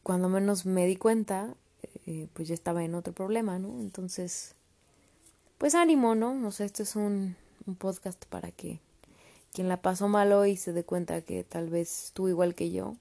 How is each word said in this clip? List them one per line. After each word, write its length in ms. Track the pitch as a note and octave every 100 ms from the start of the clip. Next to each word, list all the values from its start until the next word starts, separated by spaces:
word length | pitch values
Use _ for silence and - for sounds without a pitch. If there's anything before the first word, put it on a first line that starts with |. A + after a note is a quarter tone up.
Cuando 240 | - F3+ F#3
menos 380 | F#3+ G3 G3 F#3
me 200 | F#3 F3+
di 120 | F#3
cuenta, 580 | A3 A3 G#3 F#3+ A3 - _ _ - - -
eh, 220 | D#3+ D#3
pues 160 | - E3
ya 40 |
estaba 300 | E3 - E3+
en 120 | E3 E3+
otro 180 | E3+
problema, 460 | E3+ F#3+ A3+ G#3+ F3+
¿no? 200 | G3 B3
Entonces, 760 | G#3 F#3 F#3 F#3 F3+ - - _ _ _ _ _ _ _ _ _ _ _
pues 160 | C#4+
ánimo, 420 | E4+ E4+ D4+ A#3 A3
¿no? 300 | A#3 C4+ A3
O 60 |
sea, 140 | G3 G3+
esto 180 | G3+
es 140 | G3+ G#3+
un, 400 | G#3 G3+ F#3+ F3+ _ _ -
un 100 | F#3
podcast 500 | G3 F#3 F#3 F3+ -
para 260 | F3+ E3+
que 300 | - F3 E3 _ _ _ _ - - _
quien 160 | - F#3
la 120 | F3+
pasó 280 | F#3 F#3 G3+
mal 240 | G#3 G3+
hoy 240 | G3+ G3+ F#3+
se 160 | -
dé 100 | E3+
cuenta 380 | E3+ F3+ E3+ E3
que 240 | - F#3 F3
tal 240 | E3 E3
vez 380 | E3+ E3 - -
estuvo 200 | - F#3+
igual 280 | F3 F3+ F3
que 160 | E3+
yo 260 | F#3 G3+ A#3